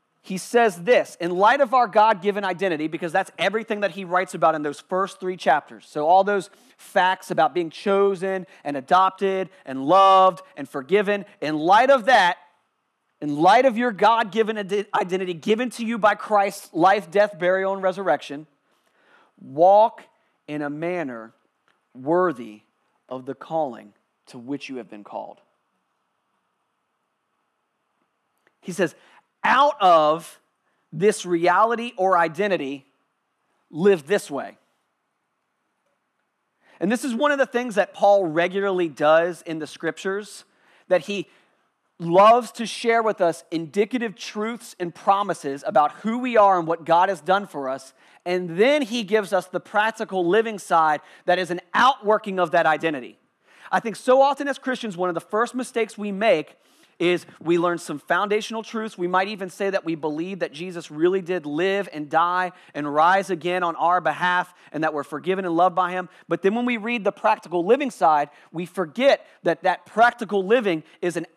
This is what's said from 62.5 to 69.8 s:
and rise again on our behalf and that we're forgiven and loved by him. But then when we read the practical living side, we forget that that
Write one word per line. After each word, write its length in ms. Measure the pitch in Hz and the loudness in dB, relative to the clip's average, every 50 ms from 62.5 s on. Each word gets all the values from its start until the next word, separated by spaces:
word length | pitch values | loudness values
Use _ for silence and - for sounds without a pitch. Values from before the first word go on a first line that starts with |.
| - - - - - | -8 -14 -20 -14 -10
and 200 | 147 147 147 143 | -8 -8 -4 0
rise 360 | 151 160 175 190 196 190 190 | 2 4 4 4 2 0 -2
again 340 | 190 160 139 175 180 185 180 | -6 -6 -4 -4 -4 -2 -2
on 120 | 170 160 | -4 -4
our 240 | 127 151 170 180 180 | -2 0 0 0 0
behalf 540 | 160 160 147 143 175 180 180 180 170 - _ _ _ - | 0 -2 -2 -2 -2 0 0 -2 -2 -4 _ _ _ -12
and 120 | - 147 156 | -8 -4 -4
that 100 | 156 156 | -4 -4
we're 100 | 147 135 | -4 -8
forgiven 400 | - 156 143 113 170 190 190 190 | -8 -10 -8 -4 -4 -4 -2 -2
and 120 | 175 165 | -2 0
loved 200 | 170 180 185 170 | 2 2 2 2
by 160 | 185 180 175 | 0 -2 -2
him. 160 | 180 185 180 - _ _ _ | -2 -6 -8 -8 _ _ _
But 140 | - 170 165 | -6 -6 -2
then 140 | - 196 214 | 0 0 0
when 100 | 240 247 | 0 -2
we 120 | 247 247 | -2 -4
read 260 | 220 196 233 240 240 185 | -4 -4 -6 -6 -2 -2
the 80 | 202 | -4
practical 540 | - - - 214 214 - - 165 170 175 170 | -4 0 0 0 0 0 -4 -6 -4 -2 0
living 260 | 190 233 277 294 247 | 2 0 0 0 -6
side, 380 | - - 185 165 156 147 151 151 _ - - _ | -4 0 2 2 2 2 0 -4 _ -20 -20 _
we 140 | - 160 180 | -10 -10 -10
forget 640 | 165 - 196 180 156 131 226 262 277 226 - - _ _ _ - | -8 -6 -8 -8 -6 -4 0 2 4 4 2 0 _ _ _ -2
that 200 | 175 165 - - | -2 -2 0 0
that 220 | 185 175 - | -2 -2 -2